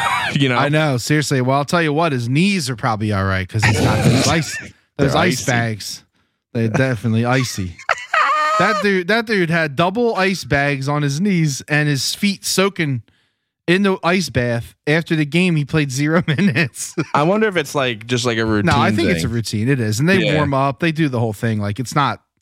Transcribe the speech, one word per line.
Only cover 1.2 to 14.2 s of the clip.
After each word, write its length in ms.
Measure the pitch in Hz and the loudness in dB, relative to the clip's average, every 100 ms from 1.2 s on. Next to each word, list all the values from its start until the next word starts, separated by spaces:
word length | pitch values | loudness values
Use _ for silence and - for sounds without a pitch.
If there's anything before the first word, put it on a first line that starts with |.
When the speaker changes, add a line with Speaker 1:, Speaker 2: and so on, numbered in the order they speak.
| 147 135 | 0 0
Speaker 2:
Well, 180 | 127 139 | 0 0
I'll 60 | 143 | 0
tell 160 | 175 | 0
you 120 | 160 | 0
what, 180 | 147 165 | 0 0
his 160 | 131 117 | 0 0
knees 420 | 143 196 196 127 | 2 2 0 -4
are 60 | 120 | -4
probably 380 | 123 107 107 | -2 0 0
all 100 | 98 | 0
right 240 | 95 95 92 | 2 0 -2
'cause 160 | 110 | 0
he's 160 | 110 104 | 0 2
got 240 | - - | 2 4
those 240 | - 123 131 | 4 4 2
Speaker 1:
<laughs> 0 | |
Speaker 2:
ice, 300 | 160 - - - - _ - | 0 -2 -8 -14 -20 _ -2
those 160 | 139 | 0
Speaker 1:
They're 80 | 147 | 2
Speaker 2:
ice 200 | 175 127 | 0 0
Speaker 1:
icy. 80 | - | 0
Speaker 2:
bags. 520 | 120 117 104 - - - _ _ _ _ | 0 0 -4 -10 -14 -18 _ _ _ _
They're 140 | 120 113 | -2 0
definitely 560 | 110 131 110 117 113 120 | 2 0 0 0 0 2
icy. 520 | 131 123 - 90 82 | 2 0 -4 -8 -8
Speaker 1:
<laughs> 800 | - 960 - 640 554 605 605 622 | -8 -8 -4 -2 0 0 0 0
Speaker 2:
That 220 | - 605 | 0 2
dude, 260 | 202 190 175 | 0 0 0
that 180 | 226 226 | -2 0
dude 220 | 208 165 | -2 0
had 260 | 170 156 131 | 0 0 0
double 400 | 175 214 233 190 | 0 0 -2 0
ice 280 | 190 190 | 0 -2
bags 460 | 123 143 143 139 135 | -2 0 0 -2 -2
on 120 | 147 | -2
his 180 | 143 143 | -2 0
knees 400 | 208 180 156 131 - | 0 2 0 -2 -2
and 180 | 147 151 | 0 2
his 260 | 139 - - | 0 -2 -2
feet 280 | 202 190 | -2 -2
soaking 600 | - - 196 190 156 123 - _ _ _ _ _ - | -2 0 0 0 -2 -2 -6 _ _ _ _ _ 0
in 160 | 185 | 2
the 140 | 202 190 | 2 2
ice 260 | 165 190 | 0 0